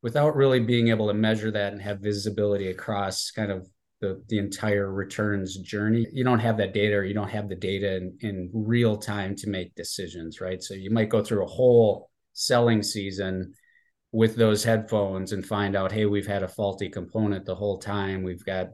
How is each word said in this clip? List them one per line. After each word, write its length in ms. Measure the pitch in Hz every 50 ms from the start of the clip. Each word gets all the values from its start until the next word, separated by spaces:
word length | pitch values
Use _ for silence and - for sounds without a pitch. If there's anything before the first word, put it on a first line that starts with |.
| -
without 340 | 117 117 147 147 151 151
really 240 | 143 139 135 131 127
being 280 | 117 110 120 120 117 117
able 180 | 113 107 107
to 80 | 104 101
measure 380 | 107 110 110 110 107 107 110 104
that 200 | 104 101 101 101
and 80 | 101
have 200 | 95 104 101 98
visibility 680 | 101 104 104 101 101 107 101 101 104 104 101 101 98 92
across 640 | 92 - - - 107 101 101 95 95 - - -
kind 200 | - - 107 101
of 160 | 98 92 90 - _ _ _ _ _ - -
the, 200 | 98 95 - - -
the 100 | 113 104
entire 540 | 101 101 101 - - 107 104 101 98 98 95
returns 640 | 98 95 98 - - 107 104 101 101 95 92 95
journey, 500 | 101 90 - - 104 104 107 113 117 117 - -
you 100 | 139 127
don't 180 | 127 123 113
have 180 | 110 117 110 107
that 160 | 101 92 -
data, 220 | 101 101 107 104
or 80 | 101 98
you 100 | 95 101
don't 160 | 107 101 98
have 180 | - 104 104 101
the 80 | 95
data 400 | 90 98 95 98 98 101 98 95
in, 220 | 92 90 92 90 -
in 300 | - 107 98 95 92 92 101
real 460 | 113 107 107 117 120 120 110 107 104
time 360 | - - 104 104 98 95 101
to 120 | 98 - 107
make 260 | 98 95 90 87 _
decisions, 640 | - 85 - - - 95 85 87 87 82 82 80 -
right? 220 | 95 92 92 92 -
So 120 | - 98
you 160 | 95 95 101
might 180 | 110 113 110 107
go 160 | - 107 104
through 200 | - 117 101 92
a 40 | 87
whole 600 | - - 127 123 120 117 113 104 98 - - - _ _ _ _ -
selling 480 | - - - 127 120 120 117 113 107 104
season 720 | 104 - 107 98 98 95 95 98 92 92 92 92 - - _ _ _ _ _ _ _ _ _ _ _
with 260 | - 113 113 110 110
those 260 | 117 113 110 107 104 -
headphones 720 | 117 113 107 107 - 113 107 101 98 95 95 92 92 104
and 140 | 95 92
find 280 | - 110 101 101 98 98
out, 160 | 98 95 95
hey, 140 | 104 110 107
we've 220 | 104 101 101 98
had 160 | 107 101 98 95
a 60 | 92
faulty 400 | - - 104 98 95 - 101 90
component 580 | - 104 87 85 - 110 107 104 101 92 98
the 80 | - 92
whole 240 | 90 104 104 98 95
time. 440 | - 104 101 101 98 98 95 92 92
We've 220 | 92 90 82 -
got, 260 | - 95 92 92 90